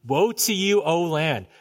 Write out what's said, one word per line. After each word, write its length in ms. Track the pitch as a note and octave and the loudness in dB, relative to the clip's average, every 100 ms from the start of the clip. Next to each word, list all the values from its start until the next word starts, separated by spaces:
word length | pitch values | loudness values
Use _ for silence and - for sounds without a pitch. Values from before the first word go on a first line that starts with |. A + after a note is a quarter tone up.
"Woe 280 | A#2 C#3 A3 | 0 0 0
to 200 | A3 - | 0 -2
you, 280 | G3 G3 G3+ | 0 2 2
O 200 | D#3+ E3+ | 2 0
land. 440 | E3+ D#3 D#3+ A#2+ F2+ _ | 0 -2 -2 -4 -6 _